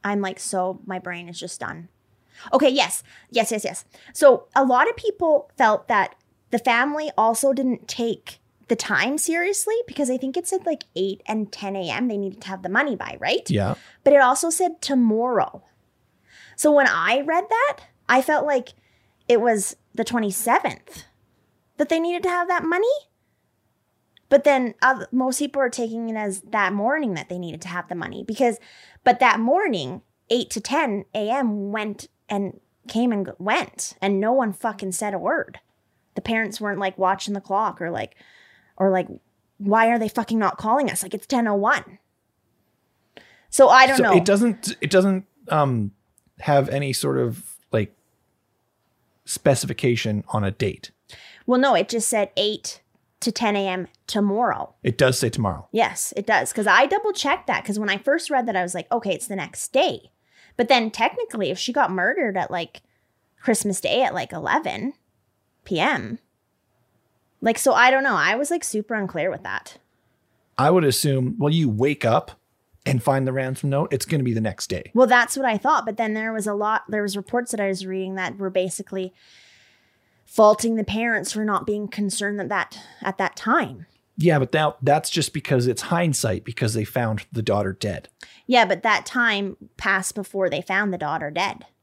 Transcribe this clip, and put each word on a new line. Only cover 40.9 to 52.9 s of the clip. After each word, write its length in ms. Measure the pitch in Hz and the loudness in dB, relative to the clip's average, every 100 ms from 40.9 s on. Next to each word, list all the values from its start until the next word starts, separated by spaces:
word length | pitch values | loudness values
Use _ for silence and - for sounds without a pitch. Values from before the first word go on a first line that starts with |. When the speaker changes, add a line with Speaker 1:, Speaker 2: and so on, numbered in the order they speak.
| 170 | -2
Speaker 1:
Like, 100 | 190 | -6
it's 140 | 202 - | -10 -2
ten 200 | 269 233 | 0 2
oh 60 | 202 | 2
one." 440 | 208 285 - 185 _ _ _ _ _ _ _ _ _ _ _ - _ _ _ | 2 0 -2 -20 _ _ _ _ _ _ _ _ _ _ _ -20 _ _ _
So 200 | - 262 | 6 8
I 160 | 254 262 | 10 8
don't 100 | 262 | 6
Speaker 2:
So 60 | |
Speaker 1:
know. 120 | 233 175 | 6 6
Speaker 2:
it 80 | 180 | 6
doesn't, 500 | 202 233 202 - - | 4 4 0 -6 -6
it 80 | 143 | 4
doesn't, 360 | 185 196 190 - _ - | 4 4 0 -4 _ -2
um, 420 | 156 143 120 101 _ _ _ _ _ | 2 2 2 -2 _ _ _ _ _
have 280 | - 143 135 | 2 4 4
any 220 | 139 143 | -2 -2
sort 240 | 127 147 135 | -2 -2 0
of, 400 | 120 117 - - _ | -2 -4 -12 -20 _
like, 240 | 113 98 _ _ _ _ _ _ _ _ _ _ _ _ _ - | -2 -2 _ _ _ _ _ _ _ _ _ _ _ _ _ -12
specification 1000 | - - 135 - - 127 120 113 104 - | -2 0 0 -2 -2 0 0 -2 -4 -4
on 140 | 110 | -2
a 80 | 98 | -2
date. 400 | - 101 - - _ _ - - - - | -2 -4 -4 -18 _ _ -20 -20 -14 -2
Speaker 1:
Well, 140 | 247 | 2
no, 160 | 269 196 | 4 2
it 140 | 190 | 0
just 180 | 233 214 | -2 -2
said 220 | 226 196 - | -2 -2 -2
eight 460 | 208 214 - - _ | -2 -4 -10 -16 _